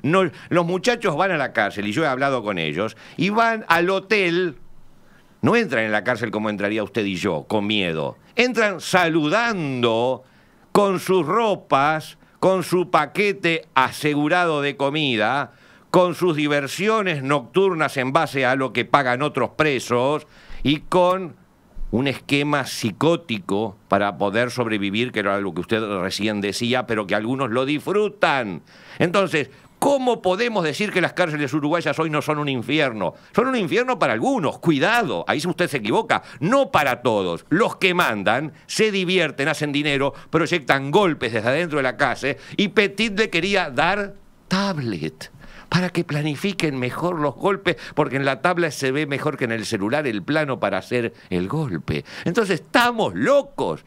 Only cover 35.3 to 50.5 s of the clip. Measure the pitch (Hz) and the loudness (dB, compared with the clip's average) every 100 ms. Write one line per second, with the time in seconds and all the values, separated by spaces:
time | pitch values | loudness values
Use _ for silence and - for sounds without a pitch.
35.3 | 131 175 170 175 139 107 185 - 110 - | -2 -2 -2 -2 -2 0 0 0 -2 -2
36.3 | - 160 277 269 160 139 120 127 107 90 | -4 2 2 2 2 2 0 2 2 0
37.3 | 85 - 170 220 - 185 180 147 107 98 | -4 0 2 2 2 2 2 2 2 0
38.3 | 120 151 - - - 214 196 180 185 156 | 0 -2 -12 -8 0 0 2 0 2 0
39.3 | 127 147 147 147 143 147 139 139 - - | 0 -2 0 -2 0 0 0 0 -4 -2
40.3 | 160 165 170 135 139 139 180 190 127 117 | 0 2 0 0 0 2 4 4 2 -2
41.3 | 113 113 143 175 147 131 117 135 104 135 | 0 0 0 0 0 -2 0 0 0 -4
42.3 | 131 - 156 202 220 202 196 226 202 220 | -6 -8 -2 0 2 0 0 -2 0 0
43.3 | 170 190 196 160 127 170 202 202 - - | 0 0 0 0 0 0 0 -4 -10 -20
44.3 | - - 190 202 160 117 85 78 - - | -18 -4 -2 -2 -2 -4 -4 -6 -8 -20
45.3 | - - - - 175 180 175 170 147 151 | -18 -20 -18 -2 0 0 -2 -2 -2 -2
46.3 | 135 202 185 160 135 123 - 170 170 147 | -2 -4 -4 -4 -4 -6 -4 -4 -2 -4
47.3 | - 190 196 180 - - - 139 135 139 | -2 -4 -2 -4 -6 -6 -4 -2 0 -2
48.3 | 135 175 175 165 - 131 139 147 139 156 | 0 -2 0 -2 -2 -2 -2 -2 -4 -4
49.3 | 139 123 113 98 107 101 147 143 104 85 | -2 -4 -2 -4 -2 -2 -2 -2 -4 -2
50.3 | 156 147 | -2 -2